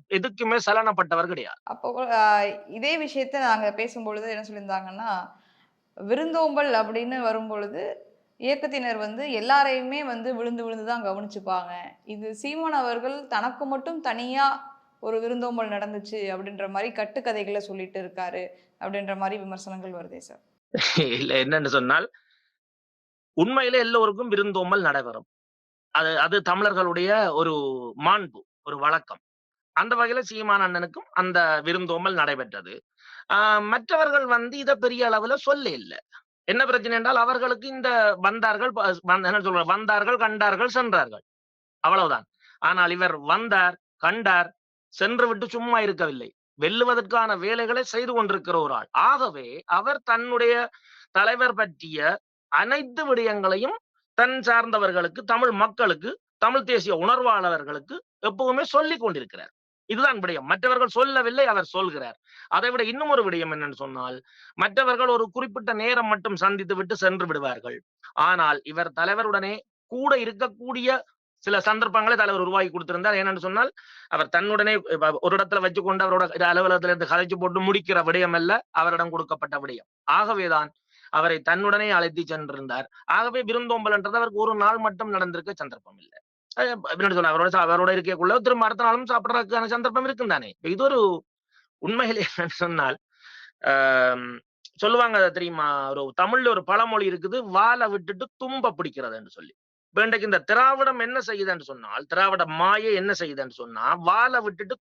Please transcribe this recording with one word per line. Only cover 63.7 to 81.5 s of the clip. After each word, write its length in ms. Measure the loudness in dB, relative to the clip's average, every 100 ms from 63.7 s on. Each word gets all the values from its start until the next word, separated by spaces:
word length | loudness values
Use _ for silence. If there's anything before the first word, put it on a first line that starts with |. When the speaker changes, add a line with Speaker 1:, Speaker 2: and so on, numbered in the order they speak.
Speaker 1:
சொன்னால், 460 | -8 -12 -10 -10 -12 _ -20 -16
மற்றவர்கள் 540 | -2 0 2 2 4 2
ஒரு 220 | 2 0
குறிப்பிட்ட 420 | -4 -8 -8 -6
நேரம் 320 | -2 0 0 0
மட்டும் 300 | -2 -2 0
சந்தித்து 400 | 0 0 -4 -4
விட்டு 200 | -4 0
சென்று 320 | 0 0 -2
விடுவார்கள். 500 | -2 -4 -6 -10 -14 _ _ -10
ஆனால் 480 | 0 2 4 2 2
இவர் 280 | -2 -6 -4 -2
தலைவருடனே 640 | -2 0 0 -2 -2 -8 -12 _ -12
கூட 240 | -4 0 0
இருக்கக்கூடிய 760 | 0 -4 -6 -6 -8 -4 0 0 -2 _ _ _
சில 160 | -2 0
சந்தர்ப்பங்களை 580 | 2 2 2 2 4 4
தலைவர் 240 | 2 2
உருவாக்கி 280 | 2 2 0
கொடுத்திருந்தார். 480 | -4 -6 -2 0 2
ஏனென்று 200 | 0 -2
சொன்னால், 340 | -2 0 0 -2 -20 -20 -4
அவர் 220 | -2 2 0
தன்னுடனே, 360 | 2 2 2 0 0
இப்ப 260 | 0 2 2
ஒரு 160 | 2 2
இடத்துல 260 | 2 2
வச்சுக்கொண்டு 420 | 0 0 -2 0
அவரோட 200 | 2 2 2 2
அலுவலகத்துல 480 | 2 4 4 4 2
இருந்து 140 | 0 2
கதைச்சு 340 | 0 0 -2
போட்டு 200 | -2 0
முடிக்கிற 420 | 2 0 2 0
விடயம் 300 | 2 2 2
அல்ல 300 | 2 2 0 0
அவரிடம் 400 | 0 2 2 -2
கொடுக்கப்பட்ட 500 | -4 -6 -6 -6 -8
விடயம். 300 | -8 -14 -16 _
ஆகவேதான் 680 | 0 2 2 0 0 0 0 _ _ _ -4
அவரை 320 | 0 2 2
தன்னுடனே 400 | 0